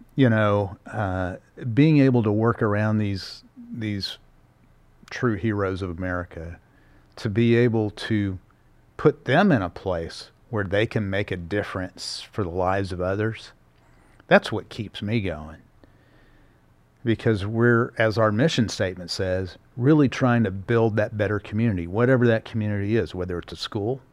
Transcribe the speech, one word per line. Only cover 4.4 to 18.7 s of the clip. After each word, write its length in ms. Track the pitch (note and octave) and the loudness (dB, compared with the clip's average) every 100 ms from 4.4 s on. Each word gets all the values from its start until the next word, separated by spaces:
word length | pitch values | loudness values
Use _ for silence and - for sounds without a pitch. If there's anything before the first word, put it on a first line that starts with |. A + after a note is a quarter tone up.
| _ _ _ _ _ _ - | _ _ _ _ _ _ -16
true 260 | - B2+ G#2 | -4 -2 0
heroes 460 | A2+ G2+ G2 F#2+ | -2 0 -2 -2
of 80 | F#2+ | -6
America, 680 | E2+ F#2 F2+ F2 - E2 E2 _ _ _ _ _ - | -6 -4 -4 -6 -12 -14 -16 _ _ _ _ _ -8
to 140 | A#2 | -4
be 260 | G2+ A#2 A#2 | 2 4 4
able 340 | A#2+ A2+ G#2 | 4 2 -2
to 460 | - - G#2+ G2+ F#2 - _ _ _ _ - | -6 -4 -2 -2 -6 -12 _ _ _ _ 0
put 280 | D#3 - - | 0 0 0
them 260 | C#3+ G3+ | 2 4
in 120 | C3+ | 2
a 60 | F2+ | 0
place 600 | - G2 E2+ E2 - - _ _ | -6 -4 -4 -6 -12 -18 _ _
where 120 | A2+ | -4
they 220 | F#2+ G2+ A2+ | 0 0 0
can 240 | A#2 G2+ | -2 -2
make 220 | G2 G#2 | -2 -4
a 60 | F#2 | -6
difference 840 | E2+ G2+ F#2+ G2 F#2 - - - - | -4 -4 -4 -6 -8 -10 -12 -12 -10
for 120 | - | -6
the 60 | F#2 | -4
lives 400 | F2 F2+ G2 G2 | -2 0 0 -2
of 100 | F2+ | -4
others. 520 | F2+ G2+ G#2+ A2 - - _ _ _ _ _ - - | -2 -2 -2 -4 -14 -20 _ _ _ _ _ -16 2
That's 240 | F#3+ - | 2 2
what 180 | G#2+ - | -6 -8
keeps 320 | - G2 - | -10 -10 -8
me 180 | G2+ A#2 | -4 -2
going. 380 | F#2+ D2+ D2+ D#2 _ _ - _ _ _ _ _ _ _ _ _ _ _ | -2 -6 -10 -16 _ _ -20 _ _ _ _ _ _ _ _ _ _ _
Because 400 | A#2+ G#2+ A#2+ G#2+ | -2 0 2 0
we're, 480 | G2 A2+ A#2+ A#2 B2+ - | 0 2 4 6 2 0
as 220 | A2+ G#2+ | 0 4
our 120 | A2 | 2
mission 380 | G#2 D#3 - | 4 2 2
statement 400 | G#2 | 0